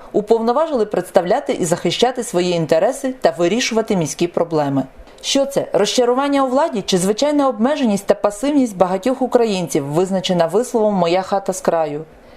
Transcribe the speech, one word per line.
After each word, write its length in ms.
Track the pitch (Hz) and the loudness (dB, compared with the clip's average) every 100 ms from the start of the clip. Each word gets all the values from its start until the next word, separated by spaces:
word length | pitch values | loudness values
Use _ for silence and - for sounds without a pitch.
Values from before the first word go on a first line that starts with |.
| - | -4
уповноважили 760 | - 202 226 226 247 320 277 208 | -2 2 0 2 0 0 0 -2
представляти 680 | 190 175 185 175 233 285 | -2 0 0 2 0 0
і 120 | - 175 | -2 0
захищати 580 | 170 180 156 240 247 | -2 -2 0 0 0
свої 280 | 233 175 180 | -4 -2 0
інтереси 640 | 170 160 160 196 269 262 262 | 0 2 2 2 0 -6 0
та 120 | 175 160 | 0 2
вирішувати 580 | 170 220 254 226 220 196 | 0 0 0 -2 0 0
міські 320 | 151 - 170 | -2 -2 -2
проблеми. 560 | - 165 160 143 139 131 - - - | -2 -2 0 0 0 -4 -8 -20 -14
Що 240 | - 277 269 | -2 0 0
це? 220 | 180 135 | -2 -2
Розчарування 680 | - 202 - 240 247 285 277 | 0 0 2 2 2 2 0
у 40 | 269 | 2
владі 360 | 254 330 247 180 | 2 0 -2 -2
чи 120 | 185 | 0
звичайна 500 | 185 214 285 294 269 | 0 0 0 2 0
обмеженість 580 | 214 233 294 247 196 - | 2 0 0 0 0 0
та 80 | |
пасивність 640 | 202 208 202 277 294 254 185 | 0 0 -2 0 2 2 2
багатьох 440 | 180 185 247 262 | 0 0 -2 -2
українців, 640 | 254 247 226 190 170 165 139 | 0 2 2 0 -2 -2 -2
визначена 600 | 151 185 190 180 175 165 | 0 0 0 0 0 2
висловом 480 | 185 240 240 214 | 0 0 0 0
«Моя 280 | 202 170 180 | 2 2 0
хата 320 | 185 196 196 | 0 -4 -4
з 80 | 185 | -6
краю»? 400 | - 170 156 147 160 - - | -2 -2 -2 -6 -10 -18 -20